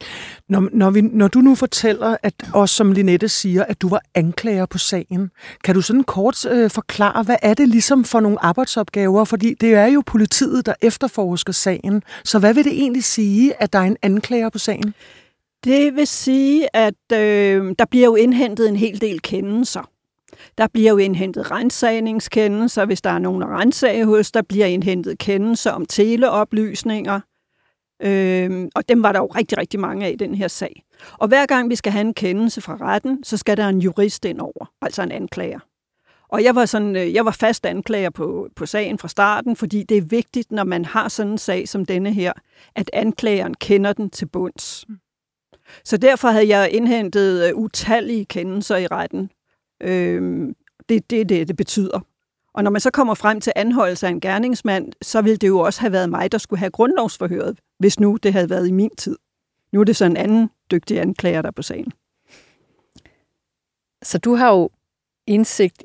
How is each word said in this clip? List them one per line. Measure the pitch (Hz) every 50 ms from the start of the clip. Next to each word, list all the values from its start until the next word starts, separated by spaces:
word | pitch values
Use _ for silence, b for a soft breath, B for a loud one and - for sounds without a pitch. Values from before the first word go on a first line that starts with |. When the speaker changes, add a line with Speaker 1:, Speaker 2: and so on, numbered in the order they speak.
| B B B B B B B B B -
Speaker 1:
Når, | 196 196 185 190
når | - 139 190 190
vi, | 196 214
når | 208 226 233 220 202 196
du | - 254
nu | 254 269 262
fortæller, | - 262 247 - - - 220 208 214 - 233 226 -
at, | - 202 - - - - -
også | 202 202 190 -
som | - 214 196
Linette | 196 196 202 185 175 170 202 214
siger, | - - - 190 180 185 -
at | - 202 -
du | - 180
var | 185 - - _ -
anklager | 180 160 170 170 - - 226 208 185 185
på | - - 185
sagen, | - - 202 180 - - 180 180 196 185 B B B B B B B
kan | 190 180
du | 190
sådan | 170 - 220 269 262
kort, | - - 185 196 247 269 - -
øh, | 247 254 240 226 208
forklare, | - 220 - - - - 208 202 - 220
hvad | 220 196 240 214
er | - 208 220
det | - 285 247
ligesom | 220 233 - - 277 262 226
for | - - 226
nogle | 220 208 208 - -
arbejdsopgaver? | 170 175 240 262 - - 226 202 - - 208 196 190 190 208 220
Fordi | - 226 196 214 226 -
det | - 220 226 220
er | 208 208
jo | 240 277 285 -
politiet, | - - 220 214 - - - 269 - - 254 -
der | 226 - -
efterforsker | - 233 - - 277 247 - - 196 180 180 170 - 190
sagen. | 180 - - 196 180 - - 196 202 208 - B B B B
Så | B - 214
hvad | 190 208 226
vil | 294 294
det | 285
egentlig | - 262 277 262 240 262 220
sige, | - - 233 214 202 196 214 254 285 - -
at | 214 -
der | - 196
er | 185
en | 190 220 -
anklager | - 202 190 208 - - 247 233 226 226
på | - 208
sagen? | - - 202 175 208 208 208 b b b b b b b b b b _ _ _ -
Speaker 2:
Det | 247 262 277 285 294 262
vil | 294 294
sige, | - - - - 262 262 269 269 277 285 311 311 - -
at, | 226 226 208 202 _ _ -
øh, | 233 220 214 208 208 202 202 196 196 196 196 185 190 -
der | 226 -
bliver | - 247 247
jo | 240 226
indhentet | 214 233 254 247 240 262 220 208 214 226 220
en | 202
hel | 196 226 226 190 202
del | 226 214 185 160
kendelser. | - - 208 190 196 196 208 233 247 - - - - - _ _ _ _ _ _ _ _ B B B B B B
Der | 220
bliver | 214 - 226 214 220
jo | 214
indhentet | 202 196 196 185 170 190 190 170 - - -
ransagningskendelser, | - 208 226 254 - - - 233 226 226 220 220 220 226 - - - 220 214 208 202 208 233 240 - 220 196
hvis | 214 190 -
der | - 190
er | 175 175
nogen | 180 180 185 185
at | 180 -
ransage | - 185 202 247 - - 277 240 202 226 226
hos. | 214 214 214 202 -
Der | - 226
bliver | 208 - 196 202 208
indhentet | 185 180 190 170 196 185 180 165 - - -
kendelser | - 202 196 196 202 226 233 - - 214
om | - - 160
teleoplysninger. | - - - 202 220 233 233 262 240 - 208 214 - - 214 220 208 - - - 226 214 214 - 196 196 196 - _ _ _ _ _ _ _ _ _ _ _ _ _ _ -
Øhm, | - 196 196 196 190 185 185 185 185 185 185 185 180 - -
og | - - -
dem | 240 233
var | 220 208
der | 196 190
jo | 202
rigtig, | 190 - - - - 214 196
rigtig | 170 - - 202
mange | 190 - 202 190 202
af | 180
i | -
den | - 208 175 196
her | 196 196 175
sag. | - - 196 - - _ _ _ B B B B
Og | B B - 208
hver | 254 277 277
gang | 262 285 247 247 240
vi | 240
skal | - - 202
have | 202 202
en | 208 226 214
kendelse | - 214 185 180 202 226 226 - 226
fra | - 180 156 -
retten, | - 190 196 214 - 262 269 277 269
så | - 220
skal | 196 - 214 208
der | 202 214 196
en | 190 185
jurist | 175 185 165 - 202 208 - - -
ind | 185 165 -
over, | - 147 - - - - _ -
altså | - - - 208
en | 185 -
anklager. | - - 190 175 - 185 180 - - - - _ _ _ _ _ _ _ _ _ _ _ _ -
Og | - 214 214
jeg | 247 240
var | 247 233
sådan, | - - 214 208 208 190
øh, | 185 180 170 170
jeg | 214 226
var | 220
fast | - - 226 220 226 - -
anklager | 185 175 190 - - 214 202 190 170
på, | - - 156 175 180 175 - - -
på | - 160
sagen | - - 208 208 - 214 -
fra | - 160
starten, | - - 202 202 208 220 233 254 226
fordi | - 220 175 208 208
det | 190 - 220
er | 208
vigtigt, | 170 156 220 240 233 _ - 247 226 -
når | 214 214 190
man | 185 180 175 175
har | - - 220 208 214
sådan | - - 208 202
en | 214 208
sag | - - 190 185 - -
som | - 202 185
denne | - 185 180 196 202
her, | 202 202 180 180 - - b b b b b b b
at | - 202 -
anklageren | - - 208 220 - - - 220 208 190 190 - -
kender | - - - 202 196 196 202
den | 202 - 214 196
til | - - 196
bunds. | 147 - 180 180 180 - - - - - - - -
Speaker 1:
Mm. | 214 185 _ _ _ _ _ _ _ _ _ _ b b b b b b b
Speaker 2:
Så | - 226
derfor | 190 247 262 269 247 - 240
havde | 220 214 214 214
jeg | 208 202 196 175
indhentet, | - 220 240 240 240 233 208 180 175 202 196 190 185 175 170 175
øh, | 165
utallige | 196 220 208 - - - 214 226 233 208 220 240 220 196
kendelser | - - 190 170 190 185 202 - - 208
i | 185 180
retten. | 165 170 180 170 - - 185 190 196 _ _ _ _ _ _ _ _ _ -
Øhm, | - 185 185 180 175 175 175 180 185 180 175 180 160 131 - _ _ _ _ _ _ -
det, | 226 214 - -
det, | 240 220 220 175
det, | 190 170 165 156
det | 170
betyder. | - 202 - - 214 190 190 - 190 - _ _ _ _ _ _ _ _ _ -
Og | 208 202
når | 202
man | 202 208
så | - 254
kommer | - - 269 226 214
frem | - - 208 220 214
til | - 240 -
anholdelse | - 208 233 240 254 208 180 180 - 196
af | 185
en | 175 170
gerningsmand, | 175 190 190 202 233 254 247 - - 220 190 190 - - - -
så | - - - 226
ville | 208 214 220
det | 196 214 190
jo | 190 185
også | 165 190 202 -
have | 233 220
været | 185 185 185 170
mig, | 175 175 180 185
der | - 214
skulle | - - 208 170
have | 202 185
grundlovsforhøret, | - - 226 254 370 - - 190 - - 185 170 175 - - - - - _ _ _ -
hvis | 185 202 - -
nu | 208 202 208
det | 226 - 202
havde | 196 196 175 160
været | 185 185 180 180
i |
min | 185 190 208 226 -
tid. | - - 196 - - _ _ _ _ _ _ _ _ _ _
Nu | - 202
er | 208
det | 202 220
så | - 202
en | 175 175
anden | - 175 202 214 226 226 214 _ _ _ -
dygtig | 180 170 - - 196 165
anklager, | 170 190 190 - - 175 170 160
der | 156 -
er |
på | - -
sagen. | 147 - 175 - - - - _ _ _ _ _ b b b b b b b b b b b b b b b b b b b b b b b _ _ _ _ _ _ _ _ _ _ _ _ _
Speaker 3:
Så | - - - 170
du | - 233 240
har | 233 254 240
jo | 202 185 170 - _ _ _ _ _ _ _ _ _ _ -
indsigt | - 202 208 220 - - - 202 175 - - -